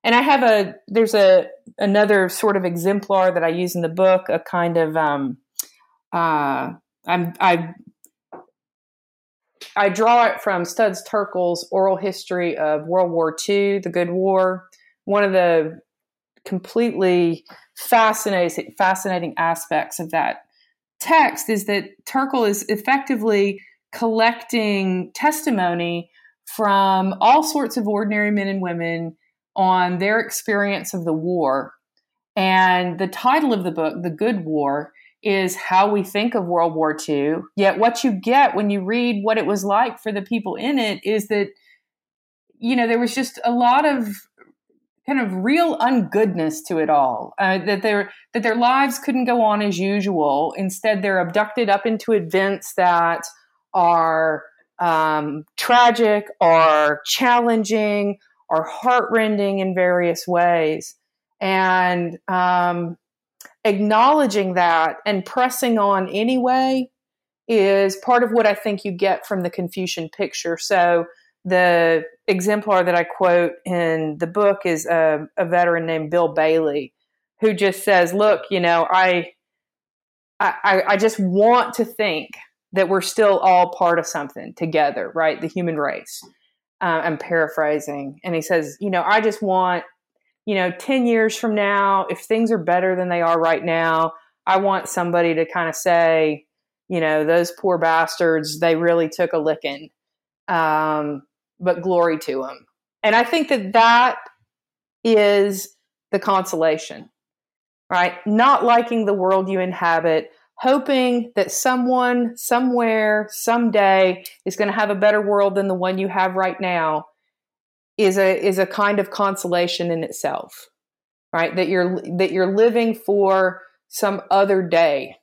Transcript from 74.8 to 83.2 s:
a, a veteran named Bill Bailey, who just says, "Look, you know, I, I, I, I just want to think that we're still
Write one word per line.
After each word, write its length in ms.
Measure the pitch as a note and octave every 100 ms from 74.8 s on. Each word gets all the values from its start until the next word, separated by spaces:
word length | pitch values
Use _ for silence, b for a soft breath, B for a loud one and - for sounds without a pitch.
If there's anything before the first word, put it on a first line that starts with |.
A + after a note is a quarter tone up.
| D#3+
a, 400 | E3+ D#3+ D3+ D#3 -
a 80 |
veteran 400 | E3+ F3 F3 E3+
named 240 | E3 D#3+ D3+
Bill 240 | F3 E3
Bailey, 600 | D#3+ D#3 D#3+ D#3 D3 C3 _ _ _ _ _
who 140 | A3
just 300 | G3 G3 F#3
says, 300 | - F#3 F3
"Look, 280 | F#3+ G#3+ G3+ -
you 100 | F#3+
know, 280 | F3 E3+ -
I, 420 | F#3 F#3 F3 E3+ _ _ _ _ _ _ _ _ _ _ _
I, 140 | G3 -
I, 200 | G3+ F#3+ -
I 80 | G3+
just 220 | A3 A3
want 560 | F#3+ F#3 A3 A#3+ A#3+
to 100 | A#3+
think 440 | A3+ - G#3 D#3 - - - _ _
that 160 | F#3+ F3+
we're 120 | F#3+
still 360 | - -